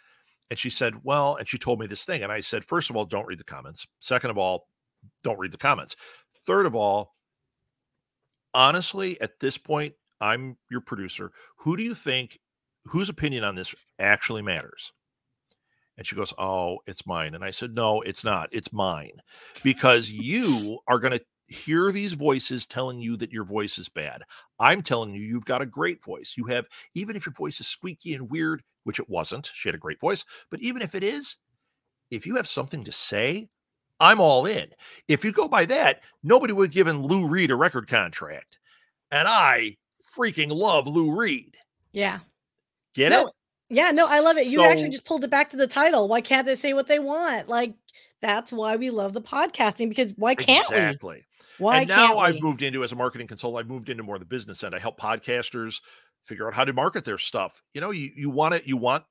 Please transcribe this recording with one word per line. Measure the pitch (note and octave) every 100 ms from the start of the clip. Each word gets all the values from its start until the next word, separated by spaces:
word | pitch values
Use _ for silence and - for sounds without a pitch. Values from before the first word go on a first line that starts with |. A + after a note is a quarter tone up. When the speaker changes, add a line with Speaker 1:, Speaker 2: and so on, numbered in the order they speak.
| _ _ _ _ -
Speaker 1:
And | A2+
she | B2
said, | - A#2+ A2
"Well," | B2+ D3 C#3+ C#3+
and | A#2
she | B2
told | - A#2
me | G#2+
this | G2+ -
thing. | E3+
And | G2+
I | G#2+
said, | - A2 -
"First | E3+ -
of | A#2
all, | G2
don't | G2+ G2+
read | F2+
the |
comments. | - C2+ C2+ - - _
Second | - B2+ B2
of | G2+
all, | F#2 F2+ _ _ _ _ - _
don't | C3+ G#2
read | F#2+
the | -
comments. | C#3 B2+ C2+ - - - _ _ -
Third | F#3+ F#3
of | A2+
all, | G#2 G2+ G#2 _ _ _ _ _ _ _ _ _ _ _ _ _ _
honestly, | B2+ C3 E3+ F3 - - -
at | A2 _
this | B2+ -
point, | - D3+ D3+ - _ -
I'm | G#2+ A#2 C3 B2+ -
your | B2
producer. | - G#2+ F#2 - F#2+ - - _
Who | D3+ F3
do |
you | A3+
think, | G#3 D3 B2+ B2 - _ _ _ _ -
whose | E3 G3
opinion | - D3+ B2+
on | G#2 F#2
this | F#2 - _ -
actually | G2 G#2 - A2
matters?" | G#2 E2+ - - - _ _ _ _ _ _ _ _ _ _ -
And | -
she | G2+
goes, | G2 -
"Oh, | F#2+ F#2+ F2 F2+ -
it's | F#2 -
mine." | E2+ D#2 E2
And |
I | G2
said, | - B2
"No, | A2+ A2+ G#2+
it's | G2 G2
not. | A2+ F#2+ D#2
It's | A2+ -
mine. | G#2 F#2+ D#2+ D2+ - _ - - -
Because | C3+ C3 C#3+ A#2+ G#2+
you | G#2+ A#2+ G#3+ A3+ B2 G#2 A2+ -
are | B2
gonna | C3 B2 - _ -
hear | - - E3 F#3+
these | G3 G3+
voices | E3 D3 C3+ - B2+ -
telling | - C3 B2
you | A#2 A#2
that | A2+
your | A2+
voice | F#2+ G#2 G#2 -
is | F2
bad. | - D2+ A#1+ - - - -
I'm | A#2 F#3
telling | - A#2+ A2 G2+
you, |
you've | G#2+ A#2+ A#2
got | B2+
a | C3+
great | - F2 F2
voice. | - F#2 - -
You | A2+
have, | B2 A#2+ - -
even | E3+ G3+ G#3+
if | E3
your |
voice | C3 D3+ -
is | -
squeaky | - F#3 E3 E3+
and | C#3 A#2+
weird," | D#3 D#3+ D#3+ _ _
which | - G#2
it | -
wasn't, | F2 D#2 - D#3
she | - G#2
had | E2
a |
great | D#2 D2+
voice, | D#3 G3 - - -
"but | G3+
even | A#3+ B3
if | G3 G3
it |
is, | G3 D4 C#4 - _ _ _ _ _ _ -
if | A2+ E3
you | B3
have | -
something | - C3+ D#3 G#2
to |
say, | - - G#2 A#2+ F3+ A3 _ _ _ _ -
I'm | E3 G#3+
all | E3+ C3 D#3+
in." | G3 D#2 _ - - -
If | D3 G#3+
you |
go | G#3 D#4+
by | A3+ E3+
that, | C4 D3 C3 - _
nobody | D3 B3 B3+
would | G3 F#3+
have |
given | D3+ E3+ D3+
Lou | C#3 F#3+ E3
Reed | F3 E3
a | B2+
record | E3+ B2+ A2
contract. | A#2+ F2+ - D2+ D2+ - _ _ _ _ _ -
And | C#3+ F3
I | A3 D#3 A#2+ A2+ G#2 _ _
freaking | - - A#3 D#3+ D3
love | D3+ G#3 D#3+ C3+
Lou | D#3 D#3+
Reed. | E3+ A3+ C3+ - _ _ _ _
Speaker 2:
Yeah. | G#3 G3 F#3 - _ _ _ _ _ _
Speaker 1:
Get | - C#3+
Speaker 2:
No. | - B3+
Speaker 1:
it? | - _ _ -
Speaker 2:
Yeah, | A#3+ E4+
no, | D4+ D#4+
I | D4
love | D#4+ D#4+
it. | B3
You | C#4
actually | E3 D#4+ D4+
Speaker 1:
So |
Speaker 2:
just | C4+ -
pulled | D#4+
it | B3+
back | C#4 D4
to | C4
the | C4
title. | C#4 D#4 D4+ G3+
Why | A3+
can't | - C4+ B3+
they | C4
say | C#4+
what | C4+ C4+
they | D4
want? | C#4 D#4 E4+ A#3 G3
Like, | A#3 A#3+ A3 _ - _ _
that's | A3 G#3 A#3+
why | A#3 G#3+ A3
we | B3+
love | A3+ G3
the | G3+
podcasting, | A3 C#4+ F4 - A3 - A#3
because | G#3+ A#3 G3
why | A3
can't | C4 B3+ C4 -
we? | A2
Speaker 1:
Exactly. | G#2+ - F#2 D2 _ _ _ -
Speaker 2:
Why | G3 B3+
Speaker 1:
And | C4
now | G3 A#3
Speaker 2:
can't | A3
Speaker 1:
I've | F3+ D#3+
Speaker 2:
we? |
Speaker 1:
moved | D#3 C3
into, | C#3 C3
as | B2
a | A#2+
marketing | B2+ A#2 A#2
consultant, | A2 B2 A#2
I've | A2+
moved | C3 A2+
into | A#2
more | A2 G2+
of |
the | E2+
business | B2+ G#2+ F#2
end. | G2+
I | F#2
help | G#2+ -
podcasters | G#2+ A2+ - B2 A#2+ B2 A2+ G#2+ - - _ _
figure | - A2+ A2
out | A2
how | C3+
to |
market | B2+ D#3 F#3 B2
their | G2
stuff. | - A2+ F#2 - _
You | C#3+
know, | F3
you, | G3 C#3 -
you | C#3+
want | C3+ D#3+ E3+
it, | D3+
you | C3
want | A#2+ C#3+ -